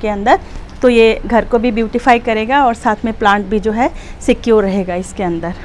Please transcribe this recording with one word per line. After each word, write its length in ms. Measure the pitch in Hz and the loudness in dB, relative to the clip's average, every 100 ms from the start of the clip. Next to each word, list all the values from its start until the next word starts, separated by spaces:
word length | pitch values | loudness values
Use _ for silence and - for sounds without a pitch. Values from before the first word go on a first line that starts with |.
के 80 | 214 | -6
अंदर, 320 | 202 208 349 - - - - | -2 2 2 0 -12 -14 0
तो 60 | 254 | 4
ये 320 | 233 226 220 - | 6 4 4 0
घर 180 | 226 | 0
को 140 | 208 233 | 2 0
भी 140 | 240 | 0
beautify 460 | 220 220 240 269 240 | -2 -2 0 2 2
करेगा 460 | 240 214 220 277 269 | 2 -2 0 2 2
और 80 | |
साथ 220 | 233 247 214 | 0 -2 -2
में 100 | 226 | -4
plant 300 | 226 202 202 | 0 2 2
भी 160 | 190 214 | 0 -2
जो 120 | 208 | -2
है 180 | 214 277 - - - | 0 -2 -2 -12 -6
secure 420 | - 247 233 220 | -2 0 2 2
रहेगा 320 | 196 196 185 | 2 0 -2
इसके 280 | 180 185 - | -4 -6 -6
अंदर। 320 | 185 165 165 185 | -4 -4 -6 -8